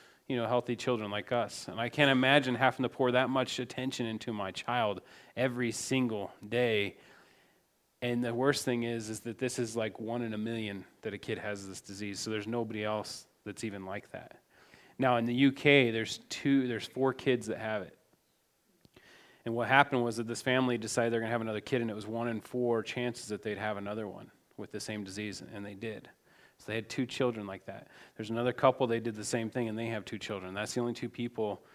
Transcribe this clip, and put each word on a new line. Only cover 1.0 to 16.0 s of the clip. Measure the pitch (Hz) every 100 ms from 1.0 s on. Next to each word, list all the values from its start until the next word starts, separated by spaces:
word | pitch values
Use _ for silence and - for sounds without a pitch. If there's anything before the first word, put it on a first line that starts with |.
| 104
like | 104 -
us. | 120 104 - -
And | 98
I | 117
can't | - 143
imagine | 131 131 143 131 120
having | 131 -
to | 127
pour | - 127
that | 123 131
much | 131 127 -
attention | 120 - 131 - 117
into | 110 -
my | 107 95
child | - - 120 107 95 - - - -
every | 131 123 120
single | - - 131 123 107 95 - 107
day. | 120 120 107 101 - - - - _ _ _ _ _ _ -
And | 123 120
the | 123
worst | 117 139 139
thing | 131 120
is, | 117 117 107
is | 107
that | 117 110
this | 127 127
is, | 113 113
like, | 110 -
one | 110 120
in | 117
a | 107
million | 110 117 107 98 - _
that | 107
a | 98
kid | - 104
has | 107 101 98
this | 95
disease. | - 98 104 92
So | 113
there's | 107 104
nobody | 120 110 107 107
else | 107 98 - - _
that's | 107 - 110
even | 98 95
like | 101 -
that. | 90 - - _ _ - - - -
Now, | 131 120
in | 117
the |
U | 123 139
K, | 135 147 143 120
there's | 113